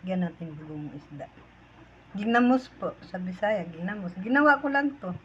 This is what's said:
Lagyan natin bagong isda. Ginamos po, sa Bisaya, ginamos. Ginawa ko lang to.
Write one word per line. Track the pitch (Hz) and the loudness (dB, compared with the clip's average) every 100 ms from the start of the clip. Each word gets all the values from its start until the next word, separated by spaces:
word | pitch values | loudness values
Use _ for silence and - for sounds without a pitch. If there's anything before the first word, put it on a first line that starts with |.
| 185 | -4
Lagyan | 185 | -2
natin | 175 - 165 | -2 -4 -12
bagong | 151 151 151 147 | -12 -12 -10 -10
isda. | 143 - 143 135 - - - - - - - - | -12 -16 -16 -16 -18 -20 -20 -20 -20 -20 -20 -12
Ginamos | 202 208 240 247 262 - - | -4 2 4 6 4 2 -6
po, | 180 - - | -6 -6 -12
sa | 185 | -8
Bisaya, | 180 180 208 214 170 | -8 -2 0 0 -4
ginamos. | 165 180 214 180 185 | -6 -6 -6 -8 -8
Ginawa | 214 269 294 277 | 2 6 6 6
ko | 294 | 4
lang | 277 285 - | 0 0 -4
to. | 185 175 | -8 -10